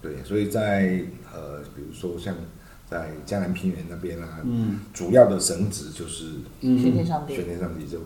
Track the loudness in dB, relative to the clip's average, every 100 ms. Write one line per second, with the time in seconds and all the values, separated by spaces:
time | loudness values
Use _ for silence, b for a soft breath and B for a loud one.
0 | -10 -8 -2 0 2 2 2 4 4 2
1 | -2 -10 -14 -12 -10 -10 -12 -12 -14 -8
2 | -6 -6 -6 -8 -10 -16 b b b -8
3 | -8 -10 -4 -2 -2 -2 -2 -4 -6 -8
4 | -6 -6 -8 -6 -2 0 0 -2 -6 -6
5 | 8 10 10 8 0 2 0 -2 -8 -10
6 | -10 -10 -10 -12 -14 -2 2 4 6 4
7 | 2 0 -2 -6 -4 -4 -4 -6 -8 -10